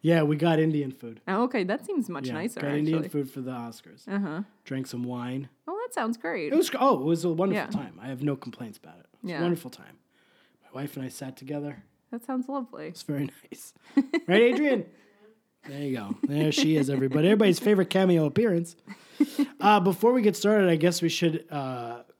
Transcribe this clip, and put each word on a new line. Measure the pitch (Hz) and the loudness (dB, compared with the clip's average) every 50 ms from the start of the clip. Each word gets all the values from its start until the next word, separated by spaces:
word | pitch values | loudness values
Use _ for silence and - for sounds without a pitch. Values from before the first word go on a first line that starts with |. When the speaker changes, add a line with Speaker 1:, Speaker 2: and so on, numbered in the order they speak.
Speaker 1:
Yeah, | - 160 170 165 151 | 4 4 4 4 4
we | 147 151 | 4 2
got | 147 160 170 160 156 | 2 2 2 4 4
Indian | 160 160 156 147 143 131 | 2 2 2 0 -2 -4
food. | 131 - - 117 113 - _ | -8 -12 -16 -16 -16 -12 _
Speaker 2:
Oh, | - 190 208 247 | -4 -2 0 0
okay, | 254 254 226 190 | 0 0 -2 -2
that | 185 214 294 - | -2 -4 -6 -6
seems | 403 392 311 214 - | -4 -4 -4 -2 -4
much | 175 139 131 | -6 -8 -6
Speaker 1:
Yeah, | 127 120 | -6 -6
Speaker 2:
nicer, | 156 175 233 - - | -4 -6 -6 -6 -6
Speaker 1:
got | 147 143 143 | -4 -2 -2
Indian | 147 151 156 160 156 151 | -2 0 0 0 -2 -2
Speaker 2:
actually. | - | -4
Speaker 1:
food | - 147 139 131 | -4 -4 -6 -4
for | - 135 | -8 -10
the | 127 131 | -10 -10
Oscars. | 127 120 117 117 113 - _ - - - - | -10 -10 -12 -12 -16 -18 _ -20 -20 -20 -12
Speaker 2:
Uh-huh. | - 196 202 202 165 151 170 202 _ _ _ _ | -6 -4 -4 -4 -4 -6 -8 -10 _ _ _ _
Speaker 1:
Drank | - 135 131 127 | -8 -8 -8 -6
some | - - 123 123 | -8 -8 -8 -6
wine. | 123 123 123 120 123 127 135 143 127 _ _ _ | -6 -6 -8 -8 -8 -8 -8 -10 -12 _ _ _
Speaker 2:
Oh, | 311 370 415 480 | -10 -10 -8 -8
that | 494 - | -8 -6
sounds | - 233 226 233 | -4 -4 -4 -6
great. | 226 - 330 320 202 151 147 269 | -6 -6 -6 -6 -4 -4 0 0
Speaker 1:
It | |
was, | 320 392 - - - | 0 0 0 0 2
oh, | - 269 - 127 | 2 2 2 2
it | 131 | 2
was | 156 170 160 160 | 0 0 0 0
a | 175 | -2
wonderful | 160 160 190 196 196 208 156 | 0 0 0 0 0 -2 -2
Speaker 2:
Yeah. | - - - 127 | -4 -6 -6 -6
Speaker 1:
time. | - 85 92 | -8 -14 -14
I | 107 | -12
have | 135 135 123 | -12 -8 -4
no | 139 147 139 | -2 -4 -4
complaints | 135 - 127 110 - 127 110 101 | -4 -8 -14 -14 -12 -14 -16 -16
about | - - 85 85 87 | -18 -20 -20 -20 -20
it. | - _ | -20 _
It | _ _ - | _ _ -10
was | 185 | -8
Speaker 2:
Yeah. | 175 147 | -4 -2
Speaker 1:
a | |
wonderful | 170 175 175 170 - 127 | 0 0 0 -2 -4 -16
time. | - - - - - _ _ _ _ _ _ _ _ _ _ _ _ _ _ | -18 -18 -20 -20 -20 _ _ _ _ _ _ _ _ _ _ _ _ _ _
My | _ - 131 | _ -10 -10
wife | 143 139 - | -10 -8 -8
and | 139 131 | -10 -10
I | 123 | -10
sat | - - 139 131 131 | -10 -12 -12 -14 -14
together. | - 135 139 147 147 143 147 143 - - _ _ _ _ _ | -14 -12 -8 -8 -6 -6 -8 -10 -14 -20 _ _ _ _ _
Speaker 2:
That | 240 233 233 | -14 -12 -8
sounds | - 262 254 254 | -6 -4 -4 -4
lovely. | 269 277 277 247 240 - - 151 | -4 -6 -8 -8 -8 -12 -14 -14
Speaker 1:
It's | 160 165 - - | -14 -14 -14 -8
very | - 147 139 143 - - - | -6 -4 -4 -4 -6 -8 -16
<laughs> | _ _ | _ _
nice. | - - - - _ _ _ - - | -18 -18 -18 -20 _ _ _ -2 0
Speaker 2:
<laughs> | 277 262 - - 339 - | 0 0 0 -4 -4 0
Speaker 1:
Right, | - 180 214 233 | 4 6 6 6
Adrian? | 247 247 277 302 285 262 214 165 - _ _ _ _ _ _ _ - _ _ _ _ _ _ _ | 6 4 4 2 2 2 0 -2 -8 _ _ _ _ _ _ _ -20 _ _ _ _ _ _ _
There | 147 139 143 | -12 -10 -8
you | 143 139 131 | -6 -4 -4
go. | 117 104 101 - - - | -6 -6 -8 -6 -6 -4
There | - 143 147 160 151 | -2 0 0 0 2
she | 143 - - 156 160 | 2 2 2 4 4
is, | 151 139 135 | 2 2 2
everybody. | 139 131 135 135 131 151 156 | 0 0 0 0 2 2 4
Everybody's | 185 214 208 214 196 170 - | 4 4 6 6 4 4 4
favorite | - 202 214 190 180 185 | 4 2 4 4 2 2
cameo | - 190 190 185 175 165 156 | 2 2 4 4 4 4 2
appearance. | 147 151 208 233 226 175 170 170 170 - _ | 2 2 2 2 2 2 0 -2 -4 -12 _
Speaker 2:
<laughs> | _ - 202 - - - - - 294 - - - 285 - - - | _ -20 -20 -20 -20 -20 0 0 0 0 2 -2 -2 -2 -2 2
Speaker 1:
Uh, | - 208 214 208 | 6 6 6 6
before | 180 196 180 - 220 233 254 | 6 2 2 4 4 4 4
we | 254 | 6
get | 214 208 180 | 4 2 2
started, | - - 202 214 214 190 180 | 4 2 4 4 6 6 4
I | 165 | 4
guess | 156 156 180 170 - | 4 4 2 2 2
we | 170 165 | -2 -2
should, | - - 175 165 151 165 - _ | 0 2 0 0 0 -2 -8 _
uh, | 151 143 135 131 127 123 120 117 120 120 - _ - | -8 -6 -6 -6 -6 -8 -8 -10 -12 -14 -16 _ -20